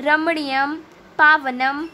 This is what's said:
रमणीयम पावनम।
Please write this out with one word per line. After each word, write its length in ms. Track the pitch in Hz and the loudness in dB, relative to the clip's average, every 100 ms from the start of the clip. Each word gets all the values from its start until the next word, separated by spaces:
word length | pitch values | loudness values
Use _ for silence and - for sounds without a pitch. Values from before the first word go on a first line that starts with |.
रमणीयम 720 | 277 302 320 320 277 269 277 320 - - - - | 0 0 0 -2 -4 -2 -2 -6 -12 -20 -12 2
पावनम। 720 | 302 311 269 247 262 285 330 | 4 4 0 -4 -4 -4 -8